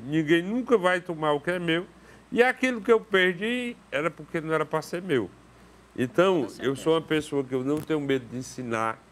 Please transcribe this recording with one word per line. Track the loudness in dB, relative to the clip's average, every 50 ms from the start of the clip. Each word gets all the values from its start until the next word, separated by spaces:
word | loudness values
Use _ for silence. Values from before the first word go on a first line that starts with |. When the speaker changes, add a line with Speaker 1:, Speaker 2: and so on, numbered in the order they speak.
| -4
Speaker 1:
Ninguém | -2 0 0 2 4 2 2 2
nunca | 0 -4 -4 0 2 2
vai | 4 4 4 0 0
tomar | -2 -6 -6 -2 0 0
o | 0 0
que | 0 -2 -4
é | -2
meu. | 0 0 0 0 -2 -6 -14 -20 -20 -20 -20 -20 -14 -2 2
E | 4 4
aquilo | 4 2 0 0 0 0 0
que | 2 4
eu | 4 4
perdi | 4 2 2 4 4 4 2 0 -2 -4 -2 -2 -4 -6 -8 -12 -12 -6 -4
era | -2 -2 -2
porque | -4 -6 -12 -8 -6 -6
não | -4 0 0
era | 0 0
pra | 0 -2 -4 -4
ser | -4 -8 -8
meu. | -4 0 0 0 0 -2 -6 -16 -20 -20 -20 -20 -20 -20 -20 -20 -20 -12 -4
Então, | -4 -4 0 4 4 4 6 6 2 0
Speaker 2:
Com | -2
certeza. | -6 -4 -4 -4
Speaker 1:
eu | -2
sou | -2 0 2 2
uma | 2 2
pessoa | 0 -2 -2 -2 -2 -4 -4 -4
que | -2 -4
eu | -4 -2
não | -2 -2 -2
tenho | -2 -2 -2 -2
medo | 0 0 -2 -2 -2
de | -6 -10
ensinar. | -10 -10 -10 -10 -10 -6 -4 -2 -2 0 -2 -2 -6 -10 _